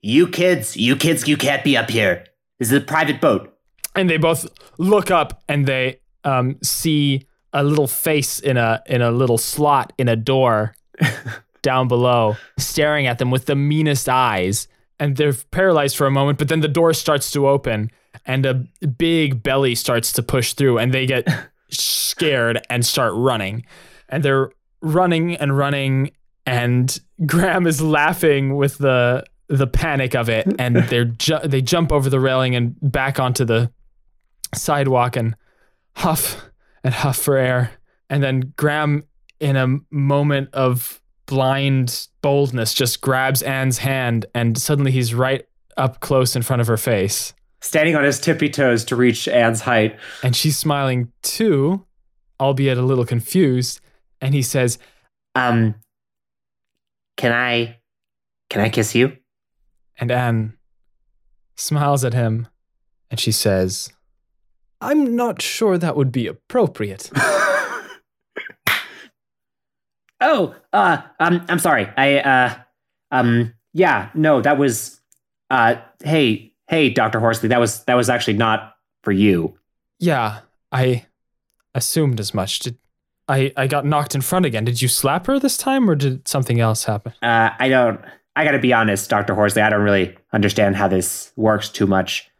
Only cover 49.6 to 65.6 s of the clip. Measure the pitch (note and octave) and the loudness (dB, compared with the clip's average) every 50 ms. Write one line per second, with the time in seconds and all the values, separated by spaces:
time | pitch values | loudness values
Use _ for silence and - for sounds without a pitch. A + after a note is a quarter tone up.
49.6 | - B2+ B2+ A2 A2 G#2+ - - - - - - - B2+ A#2+ - - D#3 C#3+ - | -2 0 2 2 2 0 -2 -8 -20 -20 -14 -4 -2 -2 -2 0 0 -2 -2 -2
50.6 | - D#3 D3 C#3+ C#3 C3 B2+ B2 A#2+ A#2 _ _ - - - - A3+ G#3+ D#3+ C3+ | -2 -2 -2 0 0 0 -2 -2 -4 -6 _ _ -10 -10 -4 0 2 2 2 2
51.6 | C3+ D#3 F#3+ G3 - _ _ _ _ _ _ _ _ _ _ - C3+ C#3 C#3 C3 | 2 0 -2 -4 -6 _ _ _ _ _ _ _ _ _ _ -2 -2 0 0 0
52.6 | C#3 C3+ B2+ B2 B2+ B2+ C3+ B2 A#2+ A#2+ B2+ A#2 A#2 - - F#3 F#3 C3+ B2+ B2 | 0 0 0 0 0 0 0 0 0 0 -2 -4 -4 0 0 2 2 2 2 0
53.6 | B2 - - - _ _ _ _ _ _ _ _ C3+ C3+ C#3+ C#3+ B2+ - - C3+ | -2 -4 -8 -12 _ _ _ _ _ _ _ _ -2 0 0 0 0 0 0 0
54.6 | B2+ A#2+ A#2 - - _ _ _ _ _ _ _ _ _ _ C3 B2+ B2 A#2 A#2 | 0 0 -2 -6 -12 _ _ _ _ _ _ _ _ _ _ 0 0 2 2 2
55.6 | A2+ A2 G#2 - _ _ _ _ _ _ _ _ _ _ _ _ _ _ _ _ | 2 0 -2 -6 _ _ _ _ _ _ _ _ _ _ _ _ _ _ _ _
56.6 | _ _ _ _ _ _ _ _ _ _ _ - - A#2+ A#2 A#2+ B2 B2 A#2+ A#2+ | _ _ _ _ _ _ _ _ _ _ _ -4 -2 0 0 0 0 0 -2 -2
57.6 | A#2 A2+ A#2 _ _ _ _ _ _ _ _ _ _ _ _ _ _ _ - G2+ | -2 -4 -8 _ _ _ _ _ _ _ _ _ _ _ _ _ _ _ -2 -2
58.6 | G#2 A2+ - A#2+ A2 A2 - A#2 B2+ C#3 - _ _ _ _ _ _ _ _ _ | -2 0 0 0 -2 0 2 2 2 2 0 _ _ _ _ _ _ _ _ _
59.6 | _ _ _ _ _ _ _ - C3+ A#2+ B2 B2+ B2 A#2+ A2+ A2 G#2+ A2 - _ | _ _ _ _ _ _ _ -8 -4 -2 -2 0 0 0 0 -2 -2 -6 -10 _
60.6 | _ _ _ _ _ _ _ _ _ _ _ _ _ _ _ _ _ _ _ - | _ _ _ _ _ _ _ _ _ _ _ _ _ _ _ _ _ _ _ -12
61.6 | - - D#3 D3 D3 C#3+ C#3+ C3+ C3 B2 A2+ B2+ A#2 A2+ A2+ A2+ A#2 - _ _ | -6 -4 -2 0 2 2 2 2 0 0 0 0 0 0 -2 -4 -6 -10 _ _
62.6 | _ _ _ _ _ _ _ _ _ _ - A2 - A#2 A2 - - G#2+ G2 F#2+ | _ _ _ _ _ _ _ _ _ _ -8 -4 -2 -2 -2 0 0 0 2 2
63.6 | F#2 F#2 F#2+ - - - _ _ _ _ _ _ _ _ _ _ _ _ _ _ | 0 -2 -4 -8 -12 -14 _ _ _ _ _ _ _ _ _ _ _ _ _ _
64.6 | _ _ _ _ - A#3 D4 D4+ C#4+ B3 A#3 A#3+ B3 A#3 G3 - - - - - | _ _ _ _ -4 0 0 2 2 2 0 0 -2 -2 -4 -4 -6 -8 -4 -2